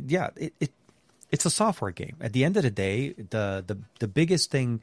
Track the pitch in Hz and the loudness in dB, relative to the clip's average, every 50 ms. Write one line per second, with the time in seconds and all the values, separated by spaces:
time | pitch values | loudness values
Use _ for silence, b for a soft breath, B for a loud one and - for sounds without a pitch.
0 | 139 127 160 185 135 - - - - 151 - _ - - - _ _ _ _ _ | -2 -2 0 0 0 -4 -6 -8 -10 -10 -4 _ -4 -4 -4 _ _ _ _ _
1 | _ _ _ _ - _ - - - 165 - - 214 220 185 - 110 98 87 - | _ _ _ _ -4 _ -2 0 0 0 2 2 2 2 2 0 -4 -6 -4 -6
2 | - - - - - 113 101 127 135 170 202 214 147 117 101 101 98 95 101 120 | -10 -10 -8 -8 -6 0 2 4 4 4 4 4 2 2 2 0 0 0 0 -2
3 | 139 139 - - 104 - - 110 104 98 98 98 92 92 95 98 - - _ _ | -2 -4 -6 -10 -10 -4 -2 -2 0 0 -2 -4 -4 -6 -8 -8 -10 -16 _ _
4 | 117 101 95 147 165 165 185 160 - - - 135 127 120 117 110 | -6 0 2 2 4 4 4 2 2 0 0 0 0 0 -2 -4